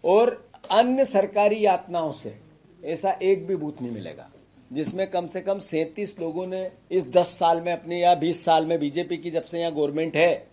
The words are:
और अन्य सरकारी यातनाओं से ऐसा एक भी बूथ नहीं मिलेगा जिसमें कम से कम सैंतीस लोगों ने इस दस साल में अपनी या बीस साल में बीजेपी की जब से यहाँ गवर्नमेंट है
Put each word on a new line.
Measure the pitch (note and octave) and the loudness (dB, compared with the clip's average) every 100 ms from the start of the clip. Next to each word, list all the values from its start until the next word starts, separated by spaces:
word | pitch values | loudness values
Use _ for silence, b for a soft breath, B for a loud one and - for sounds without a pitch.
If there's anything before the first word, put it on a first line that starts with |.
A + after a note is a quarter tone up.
और | E3 G3+ A#3+ A#3+ - - - | 4 4 4 0 -16 -20 2
अन्य | G#3 B3 C4 | 4 4 2
सरकारी | C4 G3+ G3 G3+ G#3 G#3+ | 2 2 2 2 2 4
यातनाओं | G#3 F3+ - F3 D#3 | 2 2 -2 -4 -4
से | - A2 - - _ _ _ | -6 -14 -16 -20 _ _ _
ऐसा | C#3+ E3 G3 - | -8 -4 -2 0
एक | F#3+ F#3+ E3+ | 2 0 0
भी | |
बूथ | F3+ D3+ D3 | -4 -6 -8
नहीं | B2 | -8
मिलेगा | A2 F2 C#2+ B1 - _ _ _ | -8 -10 -14 -20 -20 _ _ _
जिसमें | C3 D3+ F3+ F#3+ | -6 -4 -4 -2
कम | F#3+ | -4
से | E3+ F#3 | -4 -6
कम | F#3+ G3 | -4 -4
सैंतीस | - D#3+ D#3+ G#3 G3+ - | -2 -2 -4 -6 -10 -6
लोगों | E3 E3 F#3 | -8 -6 -6
ने | F#3 F#3 - _ | -8 -8 -12 _
इस | F#3 - | -2 2
दस | F3+ F3 - | 2 2 0
साल | E3+ E3+ | 2 2
में | E3+ | 0
अपनी | E3+ E3 F3 | -6 -4 2
या | F3 | 4
बीस | F3 D#3+ E3 | 4 2 0
साल | - D#3+ | 4 4
में | D#3+ E3 | 4 0
बीजेपी | D3 D3 E3+ E3+ | 0 -2 -4 -6
की | E3+ | -4
जब | D#3+ | -6
से | - E3+ | -4 -6
यहाँ | E3+ | -4
गवर्नमेंट | D3+ D3 D3 D#3+ D3+ | 0 -2 0 -2 4
है | E3+ D3+ - | 4 2 -6